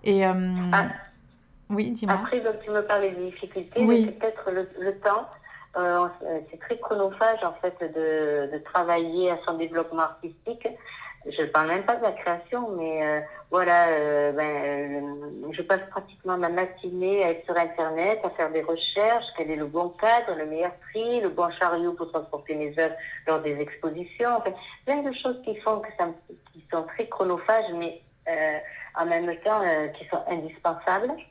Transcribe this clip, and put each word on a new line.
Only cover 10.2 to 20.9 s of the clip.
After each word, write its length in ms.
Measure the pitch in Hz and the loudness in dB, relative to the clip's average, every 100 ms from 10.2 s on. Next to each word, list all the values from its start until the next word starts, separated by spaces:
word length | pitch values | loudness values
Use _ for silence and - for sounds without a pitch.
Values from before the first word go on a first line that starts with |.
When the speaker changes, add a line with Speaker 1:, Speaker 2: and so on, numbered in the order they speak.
| 170 - - 233 - - - - - - - | -14 -10 -10 -6 -8 -8 -16 -16 -16 -12 -8
Speaker 2:
Je 180 | - | -4
parle 240 | 147 156 156 | 2 2 2
même 160 | 180 | 0
pas 120 | 196 233 | 0 2
de 80 | |
la 100 | 220 | 0
création, 560 | - 180 170 - 240 233 180 | 0 -2 -4 -4 -4 -4 -4
mais, 280 | 160 156 151 | -2 0 0
euh, 140 | 151 151 - - | 0 -4 -14 -2
voilà, 380 | 180 175 175 170 | 2 6 6 6
euh, 420 | 156 151 147 147 | 4 2 2 2
ben, 120 | 143 151 | 0 -2
euh, 1040 | 147 143 143 143 143 143 143 147 147 139 | -2 -2 -2 -4 -4 -6 -8 -10 -10 -8
je 100 | 160 | -8
passe 200 | 165 190 - | 0 0 0
pratiquement 460 | 196 - - 185 180 | -10 -12 -10 -4 -2
ma 100 | 170 | 0
matinée 720 | 180 185 - 180 180 185 202 | 0 -2 -6 -8 -2 0 2
à 80 | 180 | 2
être 120 | 165 - | 0 -2
sur 120 | 175 | 0
Internet, 640 | 165 170 160 160 190 220 | 0 0 -2 0 0 0
à 60 | 185 | -2
faire 180 | - 220 | -2 0
des 100 | 160 | 0
recherches, 640 | 160 165 - 196 220 233 - - | 0 -2 0 2 4 4 0 -6
quel 160 | 151 | -4
est 60 | 156 | -2
le 80 | 147 | -2
bon 240 | 160 175 | -2 -2
cadre, 460 | - 220 240 226 160 | 2 6 6 4 -4
le 80 | 156 | -4
meilleur 280 | 156 180 180 | -2 -2 -4
prix, 300 | - | -10